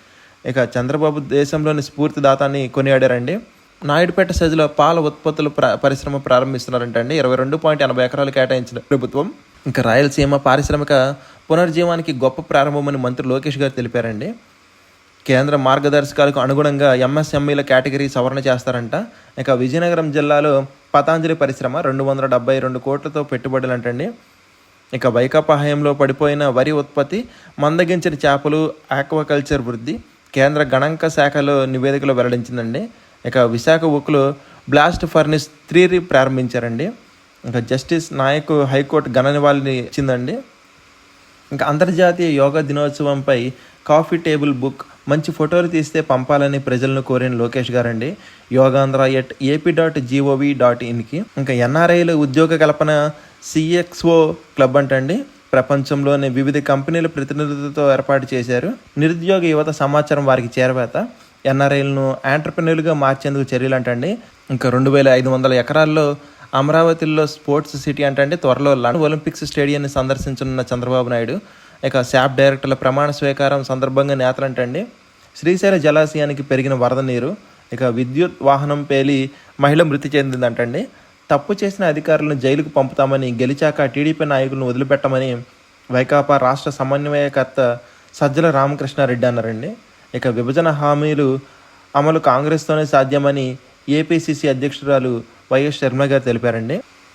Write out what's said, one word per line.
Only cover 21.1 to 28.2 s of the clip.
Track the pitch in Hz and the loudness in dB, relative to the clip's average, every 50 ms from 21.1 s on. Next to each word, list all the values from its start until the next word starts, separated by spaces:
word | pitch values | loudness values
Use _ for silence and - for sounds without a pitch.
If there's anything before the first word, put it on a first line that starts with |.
| 160 165 160 160 160 | 2 0 0 0 0
పరిశ్రమ | 156 143 135 127 - 135 123 127 151 | 0 0 -2 -2 -2 -4 -4 -4 -2
రెండు | - 135 131 135 135 | -2 -2 -2 0 0
వందల | 135 139 135 131 | -2 -2 0 0
డెబ్బై | 131 127 123 120 131 135 135 | 0 0 0 2 2 0 0
రెండు | 127 131 127 127 | 0 -2 -4 -4
కోట్లతో | - 135 139 143 143 151 151 151 143 | -4 -4 -4 -4 -4 -6 -6 -6 -6
పెట్టుబడులు | 143 139 123 - 139 131 131 127 131 123 | -4 -6 -6 -4 -2 -4 -2 -2 -2 -4
అంటండి. | 120 113 123 120 123 165 226 233 - _ _ _ _ _ _ _ _ _ _ _ _ _ _ - | -4 -4 -4 -4 -4 -6 -8 -8 -12 _ _ _ _ _ _ _ _ _ _ _ _ _ _ -6
ఇక | 117 - | -2 0
వైకాపా | 127 113 120 127 135 - 156 151 - 151 | 2 2 2 2 2 2 2 2 2 2
హయాంలో | 143 147 147 147 147 147 143 143 | 2 2 0 0 0 2 0 2
పడిపోయిన | 143 139 135 135 - 151 147 147 147 147 | 2 2 0 0 2 0 0 2 2 0
వరి | 139 120 123 131 147 156 | 0 2 2 2 2 2
ఉత్పత్తి, | 147 139 - - 147 139 - 180 214 254 - - - - - - - | -2 -2 -2 -2 -4 -2 -2 -2 -6 -8 -8 -14 -20 -20 -16 -6 -2
మందగించిన | 143 151 160 170 180 165 185 175 156 175 151 | -2 0 2 2 0 0 0 0 -2 -2 -2
చేపలు, | 139 | 0